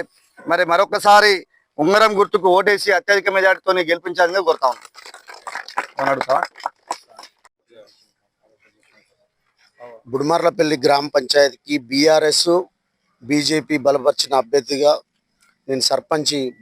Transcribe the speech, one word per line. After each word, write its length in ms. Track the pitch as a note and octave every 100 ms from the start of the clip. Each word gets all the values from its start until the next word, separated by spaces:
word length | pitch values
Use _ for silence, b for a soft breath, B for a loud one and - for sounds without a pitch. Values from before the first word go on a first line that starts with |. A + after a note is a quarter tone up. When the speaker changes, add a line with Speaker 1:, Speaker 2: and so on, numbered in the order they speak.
| E3+ _ _ - C#3+
Speaker 1:
మరి 160 | E3+ E3+
మరొకసారి 640 | E3+ G3 G3+ G#3 G#3 G#3 F#3 - _ _ -
ఉంగరం 360 | D#3 G#3 A3 G3+
గుర్తుకు 280 | G3+ G3+ F3+ F3+
ఓటేసి 320 | G3 G3 - F#3
అత్యధిక 320 | - G3+ G3 F#3+
మెజారిటీతో 380 | F#3+ F#3 F#3+ F#3 D#3+
గెలిపించాలని 520 | E3+ F3 F3 E3+ F#3+ E3+
కోరుతా 200 | D#3 C3
ఉన్నాను. 180 | B2 - - - - - - - - - -
ఏమన్నా 300 | - - C3+
అడుగుతావా? 300 | C3+ - C#3+ - - - - - - _ - - _ _ _ _ A#2 G#2 _ _ _ _ _ _ _ _ _ _ _ _ _ _ _ _ _ _ _ A#2+ A2+ -
Speaker 2:
బుడిమర్లపల్లి 720 | C3 C#3+ E3 E3+ - D#3 D3+ C#3
గ్రామ 220 | C#3+ C#3+ D3
పంచాయతీకి 640 | B2+ D3 C#3 - - D3
బీఆర్ఎస్, 720 | A#2 C3+ D#3 D#3 D3+ D3 E3+ F3 F3+ _ _ _ _ _
బీజేపీ 540 | A#2+ D3 D3 D#3 - D3+
బలపరిచిన 560 | C3 C#3 C3 - B2+ C3+
అభ్యర్థిగా 560 | A#2 C#3+ B2 C#3 D3 D#3 - _ _ _ _ _ -
నేను 140 | C3 -
సర్పంచ్ 460 | C3+ - D#3 C3+ C#3+ C3 A2